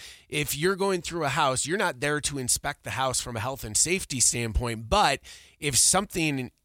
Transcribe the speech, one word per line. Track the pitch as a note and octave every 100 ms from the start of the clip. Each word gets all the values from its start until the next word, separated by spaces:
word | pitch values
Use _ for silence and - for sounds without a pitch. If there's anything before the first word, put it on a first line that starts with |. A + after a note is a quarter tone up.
| - - -
if | D#3 D3 C#3
you're | E3+ G3
going | G3 F#3+
through | - E3+
a | D3
house, | C#3 D3 B2+ C3+
you're | F#3+
not | F3+ C3
there | C#3+ D3
to | - C#3
inspect | A#2+ - C#3 C#3+
the | B2
house | A2 C3 B2
from | - A#2
a |
health | B2 C3+
and | A#2 G#2+
safety | - F#3 - C3+
standpoint, | - B2 A#2 G2+ A#2+ A2+ A2+
but | G3 F3 C3+ - - - -
if | D3 B2
something, | - F#3 G3+ F#3 D#3+ C#3 B2 -